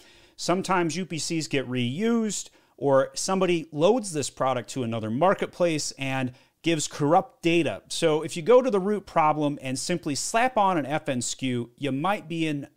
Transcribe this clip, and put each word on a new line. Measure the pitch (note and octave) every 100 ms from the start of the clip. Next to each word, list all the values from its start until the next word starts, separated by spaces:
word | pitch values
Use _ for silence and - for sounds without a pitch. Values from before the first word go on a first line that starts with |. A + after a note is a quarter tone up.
| - - _ -
Sometimes | - F#3 F3 F#3 E3+ D#3
U | F#3+
P | D#3
Cs | - E3 D3
get | C#3 A#2+
reused, | B2+ A#2+ D3 A3+ A#3 A3 - - _ _ -
or | C#3 C3+ C3+ -
somebody | - F#3+ F#3 E3+ C#3+
loads | D3 F3+ B3 G3+
this | D3+ B2+
product | - C3 B2 -
to | C3+
another | A#2 A2+ G#2+
marketplace | A#2+ F3+ G3 F#3+ - F3 D3+ - -
and | C3+ C3+ B2+ - _ _
gives | D#3 D#3+ -
corrupt | - D3 F3+ F#3+ _
data. | E3 E3+ C3+ F#2+ -
So | - E3 D#3
if | D#3 F3
you |
go | D3+ B3
to | B3+
the | G3+
root | F#3+ G#3 -
problem | E3 D#3 D3+ D3 D3
and | C3 B2+
simply | - F3 E3 C3+
slap | - A3+ B3+ A3
on | G3 F3
an | C3
F | D3+ -
N | B2
S | - -
K | C3
U, | B2 A#2 -
you | C#3
might | C3+ F3+ G3+ D#3
be | E3 D#3+
in | C#3+ -